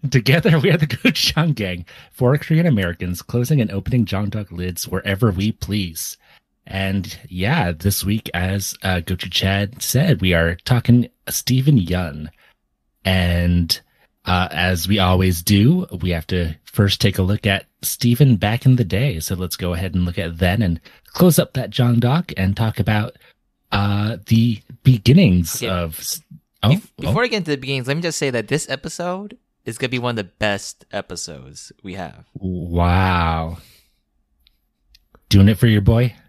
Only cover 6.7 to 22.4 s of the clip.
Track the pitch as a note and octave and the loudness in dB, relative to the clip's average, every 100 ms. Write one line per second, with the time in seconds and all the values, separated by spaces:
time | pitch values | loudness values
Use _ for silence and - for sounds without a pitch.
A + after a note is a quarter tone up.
6.7 | G2+ F#2+ G2 F2+ - - F2+ G2 E3 F2 | -4 -2 -2 -6 -12 -14 -6 -2 0 0
7.7 | D#2+ F#2 G2 F#2+ A2 - E2+ F#2 G2 F#2 | 0 -2 -2 -2 -4 -4 -4 -2 -2 -6
8.7 | - F#2+ F2+ E2 F#2 F#2+ - F#2+ G2 G2+ | -6 -2 -2 -2 -6 -4 -2 0 0 -2
9.7 | - - B2+ F3 G2+ F#2 E2+ E2 F2 - | -6 -2 0 2 2 2 2 2 -2 -2
10.7 | B2 - A#2+ A#2+ _ - - - B2+ C3+ | -2 4 4 4 _ -8 -8 0 2 4
11.7 | C#3 E2+ F2+ F2 D2 D#2 _ _ _ _ | 2 2 -2 -4 -8 -14 _ _ _ _
12.7 | _ _ _ F#2+ F#2 F2 F2 F2 F2 E2+ | _ _ _ 0 2 2 2 2 2 0
13.7 | - _ _ _ _ - F2+ F2+ D2 F2+ | -4 _ _ _ _ -2 0 0 -2 0
14.7 | F2+ E2 G#2 F#2 F#2 F#2 E2+ F2 G#2 A2 | 0 0 2 4 4 2 0 2 4 6
15.7 | F3+ F#3 F2+ F2+ E2+ - F#2 E2 D#2+ - | 4 -2 -6 -4 -4 -4 -4 -4 -6 -8
16.7 | - G2+ - G#2 F#2+ F#2 G#2 G#2 G2 - | 0 2 2 -2 0 0 0 0 -2 -4
17.7 | _ - - A#2+ A#2+ C#3 G#2+ G#2 A#2 C3+ | _ -10 -2 0 4 4 4 0 0 2
18.7 | B2+ G2 F#2 C#3 E2 - F2+ F2+ - F2+ | 2 2 -2 -2 -4 -6 -6 -6 -6 -6
19.7 | F2 F#2+ F2 F2 F2 E2+ E2 F2+ G2+ G2+ | -4 -4 -2 -2 -4 -8 -2 0 2 0
20.7 | E2 - _ _ - F3+ D#3+ D3 C3 A2+ | -2 -8 _ _ 2 4 4 0 -4 -6
21.7 | - B2 A#2 A#2+ D3+ F3 - | 0 2 2 2 0 -2 -2